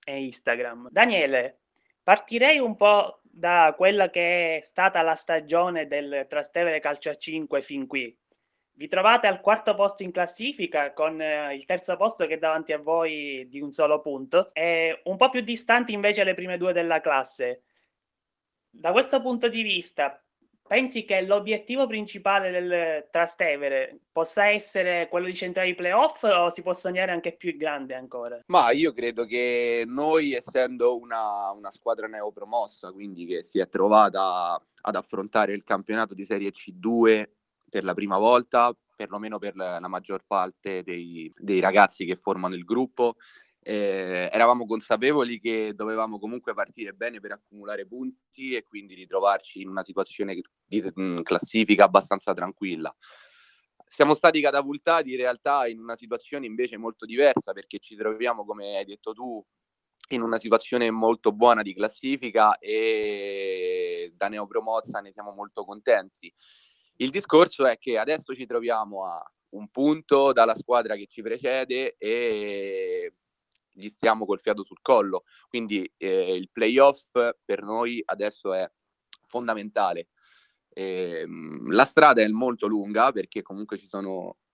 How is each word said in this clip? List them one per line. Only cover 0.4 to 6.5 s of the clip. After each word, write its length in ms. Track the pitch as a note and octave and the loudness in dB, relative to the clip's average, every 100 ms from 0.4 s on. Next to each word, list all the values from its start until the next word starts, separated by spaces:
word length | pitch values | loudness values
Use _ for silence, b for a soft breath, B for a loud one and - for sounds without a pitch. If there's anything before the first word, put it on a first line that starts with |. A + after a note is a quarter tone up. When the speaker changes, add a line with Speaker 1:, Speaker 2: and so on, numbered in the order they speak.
| B2 A#2+ A#2+ A#2+ B2 | -4 -2 -4 -8 -4
Speaker 1:
Daniele, 680 | F#3+ A#3+ F#3+ C#3 B2+ B2 _ _ _ _ _ | 2 4 4 2 0 -2 _ _ _ _ _
partirei 560 | - G#3 - A#3 C#4 D4+ | 4 4 4 2 4 4
un 160 | A#3+ G#3+ | 0 4
po' 460 | G#3 G#3 - - | 6 6 2 -6
da 520 | _ E3+ F3 F3 D#3+ D3+ | _ -4 2 6 6 6
quella 340 | F#3+ G#3 F#3 | 2 4 2
che 480 | F3 E3+ F3 E3 D#3 | 2 0 0 0 -2
è 40 | |
stata 400 | - - F#3+ F3+ | -6 2 2 4
la 140 | E3 D#3 | 2 0
stagione 720 | - D#3+ D3+ E3+ F3+ E3+ C#3 | 0 -2 0 0 2 -2 -4
del 380 | C#3+ C#3+ C#3 C3+ | -4 -4 -6 -4
Trastevere 520 | D3 C#3+ | -6 -4